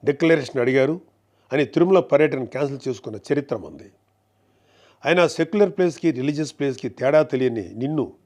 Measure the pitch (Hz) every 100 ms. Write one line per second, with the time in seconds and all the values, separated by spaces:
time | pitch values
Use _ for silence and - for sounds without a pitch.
0 | - 143 165 160 131 139 120 131 135 170
1 | _ _ _ _ _ 139 139 160 175 190
2 | - 143 151 135 120 127 143 139 135 117
3 | - 107 - 143 135 113 80 80 98 _
4 | _ _ _ _ _ _ _ _ _ _
5 | 139 175 170 - 165 208 202 - 180 -
6 | 170 127 135 147 151 - 139 120 127 -
7 | 127 151 156 131 127 117 90 101 131 156
8 | 110 -